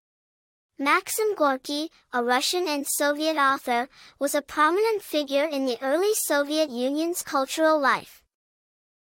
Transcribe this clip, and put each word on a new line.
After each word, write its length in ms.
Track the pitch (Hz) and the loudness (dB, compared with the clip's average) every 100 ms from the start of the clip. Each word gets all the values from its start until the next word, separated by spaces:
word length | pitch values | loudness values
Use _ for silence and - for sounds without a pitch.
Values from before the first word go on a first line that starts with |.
| _ _ _ _ _ _ _ - | _ _ _ _ _ _ _ -4
Maxim 580 | 277 339 - - 427 381 | 2 2 0 -2 0 2
Gorky, 540 | 294 262 - 294 320 _ _ | 2 0 -4 -6 -6 _ _
a 120 | 247 | -2
Russian 420 | 240 247 294 359 349 | 0 0 0 0 0
and 180 | 294 285 | -2 -2
Soviet 480 | - 294 294 311 302 | 0 0 0 0 2
author, 520 | 277 277 - 240 262 - - - | 2 0 0 -2 -2 -10 -18 -6
was 160 | 277 | -2
a 80 | 294 | -2
prominent 580 | - - 302 359 440 415 | -2 2 2 4 0 -2
figure 440 | - 302 277 277 | -2 -4 0 0
in 220 | 320 277 269 | 0 -2 -2
the 120 | - | -2
early 320 | 262 311 403 | 0 2 2
Soviet 560 | 440 - 294 285 302 311 | 0 0 0 0 0 0
Union's 520 | 240 254 294 330 359 | -2 -2 0 -2 -4
cultural 560 | - 277 269 - 311 311 | -4 -2 -2 2 2 4
life. 460 | 262 196 - - _ _ _ _ _ _ _ _ | 2 0 -4 -20 _ _ _ _ _ _ _ _